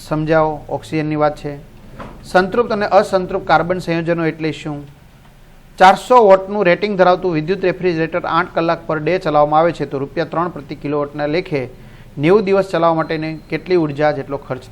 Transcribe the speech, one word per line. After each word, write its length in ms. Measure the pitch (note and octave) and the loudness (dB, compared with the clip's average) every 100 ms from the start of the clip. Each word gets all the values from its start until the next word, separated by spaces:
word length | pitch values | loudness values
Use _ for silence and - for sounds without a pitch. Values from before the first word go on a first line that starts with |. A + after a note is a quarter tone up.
| - | -8
સમજાવો. 560 | D#3 D#3 D#3+ D#3 D3 C3 | -4 0 2 2 -2 -8
ઓક્સિજનની 480 | C#3+ - D#3 D3+ D3+ | -10 -6 -6 -4 0
વાત 200 | D3+ D3 | -2 -2
છે. 220 | D3 C#3+ - - - - - - | -10 -12 -16 -20 -20 -18 -18 -18
સંતૃપ્ત 480 | - F#3 F#3+ A#3 A#3 | -2 0 2 0 0
અને 140 | G#3+ G#3 | -2 2
અસંતૃપ્ત 600 | F#3 G#3 F#3+ F3+ F#3+ - | 2 2 0 -2 -4 2
કાર્બન 320 | D#3 E3 F#3 | 2 2 -4
સંયોજનો 460 | E3 E3 E3 E3+ D#3+ | -4 -4 -2 -2 -2
એટલે 260 | D#3 D#3 | -2 -6
શું? 500 | D3 D#3 C#3+ C#3+ - - - - - - - - - | -6 -8 -10 -12 -20 -20 -20 -20 -20 -20 -20 -12 4
ચારસો 380 | F#3 G3 - B3+ | 6 6 4 6
વોટનું 480 | G#3 F#3+ F#3+ G#3 | 8 6 4 -2
રેટિંગ 340 | F3+ F3 G#3 F#3+ | 2 2 0 2
ધરાવતું 340 | F3+ F#3 F#3 | 4 2 0
વિદ્યુત 320 | D#3 D#3 F#3+ | -2 -2 -2
રેફ્રિજરેટર 640 | F#3 F#3 F3+ D#3+ D#3+ F3 - | -2 -2 -2 -2 -2 -4 -2
આઠ 200 | E3 F3 | -2 -2
કલાક 240 | E3 E3 E3 - | -2 -2 -2 -4
per 80 | D#3 | -4
day 180 | D3+ F3+ | -2 -2
ચલાવવામાં 420 | E3 D3 D3 D#3 | 0 2 4 4
આવે 120 | E3+ | 2
છે 120 | - | 0
તો 140 | D3 C#3 | -6 -6
રૂપિયા 280 | C#3 E3+ D#3+ | -8 -6 -6
ત્રણ 220 | D#3+ F3 | -4 -6
પ્રતિ 260 | D#3 C#3 | -8 -14
કિલોવોટના 520 | C#3+ D3 D3 C#3+ D3 D3 | -10 -6 -4 -4 -4 -4
લેખે 420 | D#3+ F3+ C#3+ B2+ - - - - - | -4 -4 -6 -6 -12 -20 -20 -16 -2
નેવું 260 | D3+ G#3 | 2 4
દિવસ 240 | G3 G3 F#3+ | 4 0 0
ચલાવવા 240 | E3 E3 | 0 2
માટેને 440 | D#3+ D#3 D#3+ D#3 D#3 - | 0 -2 -6 -6 -10 -8
કેટલી 260 | D#3+ F3+ F3+ | -8 -2 0
ઉર્જા 360 | D3+ C#3 D3+ | 0 0 0
જેટલો 240 | C#3 C3 C#3 | -2 -6 -10
ખર્ચ 260 | - B2+ - | -8 -10 -10